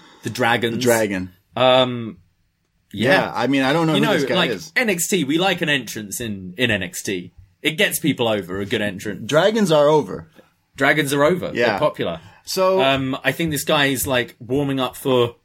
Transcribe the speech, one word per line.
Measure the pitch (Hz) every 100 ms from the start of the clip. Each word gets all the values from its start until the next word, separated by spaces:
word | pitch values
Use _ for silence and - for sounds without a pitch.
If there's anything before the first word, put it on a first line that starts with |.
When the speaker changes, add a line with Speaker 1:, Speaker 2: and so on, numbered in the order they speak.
| - -
Speaker 1:
the | -
dragons. | 110 117 120 117 113
Speaker 2:
The |
dragon. | 123 113 107 95 92 - _ -
Speaker 1:
Um, | 127 127 127 123 113 - _ _ _ _ _ _ _
yeah. | 98 110 185 104
Speaker 2:
Yeah, | 104
I | 123
mean, | 139
I | 131
don't | 160 160
know | 156
Speaker 1:
You |
Speaker 2:
who | -
Speaker 1:
know, |
Speaker 2:
this | 180 131
guy | 127
Speaker 1:
like, | 165
Speaker 2:
is. | 98 - 240
Speaker 1:
N | 233
X | 175 -
T, | 196 135
we | 160
like | 190 175
an | 160
entrance | 143 110 113 104 -
in, | 117 98 92 90
in | 120
N | 104
X | 90 -
T. | - 92 - - - _
It | 151
gets | 156 190 156
people | 151 127 113
over, | 107 87 95
a | 101
good | 110
entrance. | 104 98 107 98 107
Speaker 2:
Dragons | 147 196 220 190
are | 156 147
over. | 156 98 90 82 - _ _ _ -
Speaker 1:
Dragons | 139 151 143
are | 143
over. | 147 180 92
Speaker 2:
Yeah. | 113 120
Speaker 1:
They're | 98
popular. | 98 - 104 85 - - -
Speaker 2:
So | - 185 190
Speaker 1:
Um, | 135 135 131 135
I | 135
think | - 165
this | 143 -
guy | 151 139
is, | 131 139
like, | 127 117 -
warming | 113 135 143 135
up | 127 -
for | 139 127 120 -